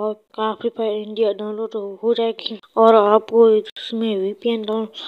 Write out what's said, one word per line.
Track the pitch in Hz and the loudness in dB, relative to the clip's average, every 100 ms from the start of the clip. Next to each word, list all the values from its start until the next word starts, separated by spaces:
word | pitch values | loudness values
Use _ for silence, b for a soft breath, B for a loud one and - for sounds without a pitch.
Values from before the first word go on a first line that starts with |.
| 214 | -6
आपका | 214 _ - 220 | -8 _ -6 -4
Free | 214 233 233 | -4 -8 -4
Fire | 220 208 | -4 -4
India | 214 214 214 | -8 -2 -2
download | 202 208 214 220 220 202 190 | 0 -8 -8 -8 -8 -10 -6
हो | 226 | -2
जाएगी | 233 226 226 - 208 _ 220 | 0 -2 -4 -12 -14 _ 4
और | 226 226 | 6 6
आपको | 202 214 214 226 226 214 | 6 2 2 4 6 4
इसमें | 208 - - 226 226 196 | 0 -14 -10 -6 -4 -2
वीपीएन | 190 208 233 226 214 | -4 -4 -4 -4 -4
डाउन | 220 220 B | -6 -6 B